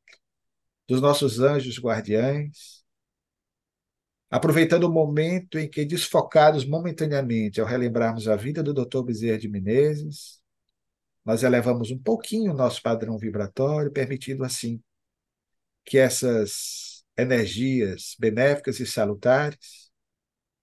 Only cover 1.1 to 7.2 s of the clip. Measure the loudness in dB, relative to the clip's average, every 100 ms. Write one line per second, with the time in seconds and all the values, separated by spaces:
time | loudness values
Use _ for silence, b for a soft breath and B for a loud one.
1.1 | 4 2 2 2 2 -4 -6 -4 -4 0
2.1 | 0 0 -2 -6 -12 -20 -20 _ _ _
3.1 | _ _ _ _ _ _ _ _ _ _
4.1 | _ _ 0 2 4 4 4 4 2 2
5.1 | 0 0 -2 -4 -6 -6 -4 -4 -4 0
6.1 | 0 4 6 6 6 0 -4 -4 -4 -2
7.1 | -2